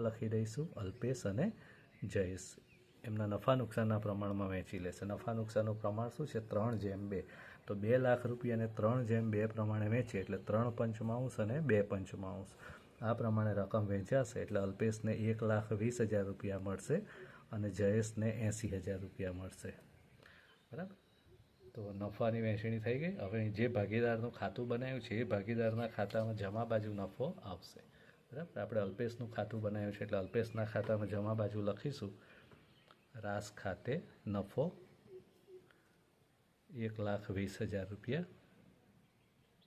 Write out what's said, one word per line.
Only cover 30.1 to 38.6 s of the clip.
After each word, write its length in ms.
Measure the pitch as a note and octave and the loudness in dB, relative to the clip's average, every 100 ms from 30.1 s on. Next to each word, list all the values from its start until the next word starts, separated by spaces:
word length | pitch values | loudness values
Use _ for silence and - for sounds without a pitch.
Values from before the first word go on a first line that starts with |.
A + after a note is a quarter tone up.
| G2+ | 0
અલ્પેશના 420 | F#2 A#2 A2 A2 A2 | 0 0 0 -2 -2
ખાતામાં 360 | - G#2+ G#2+ G2+ | 0 2 0 0
જમા 220 | G#2 G#2 A2 | 0 0 0
બાજુ 180 | G2+ G#2+ G2+ | 0 0 -2
લખીશું 420 | G2 D3 C3+ G2+ - - - - - - - - - _ A2+ G#2 | -2 -4 -6 -8 -10 -18 -20 -20 -20 -20 -20 -20 -20 _ -8 -4
રાસ 220 | G#2 G#2 - | -4 -4 -6
ખાતે 320 | G2+ F2 - D#3+ - - G#2+ | -6 -4 -2 -4 -4 -10 -2
નફો 320 | G2+ G2 - E3 - - - - F#4 - _ - F#4 F#4 - _ _ _ _ _ _ _ _ - | -2 0 0 -2 -4 -16 -20 -20 -20 -20 _ -20 -20 -20 -20 _ _ _ _ _ _ _ _ -14
એક 260 | C3+ A2 A2 G#2 | -6 -4 -2 0
લાખ 200 | G2+ - F#2+ | 0 -2 -2
વીસ 180 | G2 - G2+ | -2 -2 -4
હજાર 160 | G2 F#2 | -4 -4
રૂપિયા. 340 | G2+ - D3+ F3+ - - - | -8 -4 -4 -4 -10 -20 -20